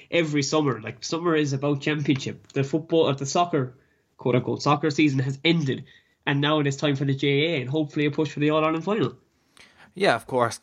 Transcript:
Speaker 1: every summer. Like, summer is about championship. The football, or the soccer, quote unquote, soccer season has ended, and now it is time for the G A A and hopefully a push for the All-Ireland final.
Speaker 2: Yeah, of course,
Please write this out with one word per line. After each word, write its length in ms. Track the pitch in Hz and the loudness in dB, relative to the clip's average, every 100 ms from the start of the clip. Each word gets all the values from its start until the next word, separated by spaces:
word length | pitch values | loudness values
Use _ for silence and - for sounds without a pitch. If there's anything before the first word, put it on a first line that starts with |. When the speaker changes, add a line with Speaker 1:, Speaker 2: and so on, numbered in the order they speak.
| - | -2
Speaker 1:
every 320 | 170 156 147 | 0 0 0
summer. 400 | 139 156 143 110 | 0 2 0 -2
Like, 220 | 113 - | -8 -10
summer 320 | - 165 175 156 | -6 -2 0 2
is 180 | 147 | 0
about 280 | 135 143 143 | -2 -2 -2
championship. 640 | 151 151 143 135 110 - - | -2 -2 0 -2 -2 -10 -8
The 100 | 139 | -4
football, 460 | 135 160 156 165 143 | -2 -2 0 2 2
or 40 | |
the 140 | 139 139 | 0 -2
soccer, 480 | 180 175 151 127 - _ _ _ - | 0 2 0 -2 -8 _ _ _ -6
quote 180 | 131 127 | 0 0
unquote, 280 | 117 104 | 0 -2
soccer 260 | 143 147 156 | 0 2 0
season 300 | 139 151 135 | 2 2 2
has 180 | 131 135 | -2 0
ended, 400 | 165 170 139 - - - _ _ - | 2 2 0 -4 -8 -20 _ _ -2
and 140 | 143 | 0
now 200 | 147 156 | 2 2
it 80 | 139 | 0
is 100 | 135 | 0
time 180 | 151 139 | -2 0
for 100 | 139 | -2
the 100 | 135 | 0
G 140 | 147 | 0
A 260 | 139 165 160 | 2 0 -2
A 60 | |
and 80 | 123 | -2
hopefully 360 | 156 147 151 147 | -2 -2 0 0
a 60 | |
push 200 | 143 151 | 0 -4
for 100 | - | 0
the 80 | 147 | 0
All-Ireland 340 | 156 156 160 | 2 0 -2
final. 320 | 165 214 127 - _ _ _ - - _ - - | -2 -2 -2 -4 _ _ _ -20 -20 _ -14 -2
Speaker 2:
Yeah, 180 | 190 | 0
of 140 | 117 - | 0 0
course, 320 | 127 117 - | 0 0 -2